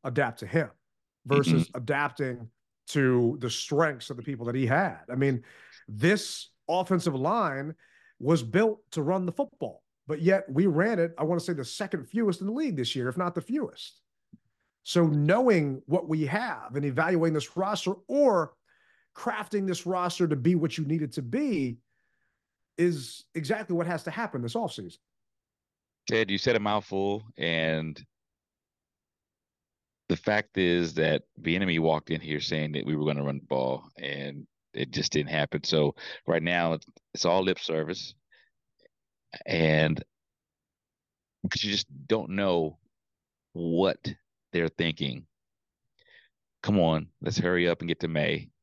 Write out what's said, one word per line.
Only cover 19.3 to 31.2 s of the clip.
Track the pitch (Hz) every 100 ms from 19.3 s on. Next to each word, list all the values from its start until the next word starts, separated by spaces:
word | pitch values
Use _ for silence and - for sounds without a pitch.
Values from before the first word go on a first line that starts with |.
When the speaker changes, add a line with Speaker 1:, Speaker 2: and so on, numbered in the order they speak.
| 214 208 208 190
Speaker 1:
this | 170 175
roster | 185 175 - 170
to | 147
be | 123 180
what | 160 -
you | 143
need | 160
it | 147
to | -
be | 123 240 294 185 131 117 _ _ _ _ _ _ _ _ _ -
is | 175 156 120 - _
exactly | 165 143 214 214 170
what | 170
has | 165
to | -
happen | - 226 135
this | 120
offseason. | - - - 92 - _ _ _ _ _ _ _ _ _ _ -
Speaker 2:
Ted, | 113 104
you | 101
said | 131 117
a |
mouthful, | 104 104 - 98 98 104 110 -
and | 82 82 80 80 78 73 - _ _ _ _ _ _ _ _ _ _ _ _ _ _ _ _ _ _ _ _
the | 92
fact | - 107 - -
is | 90 87 82
that | 80 80 76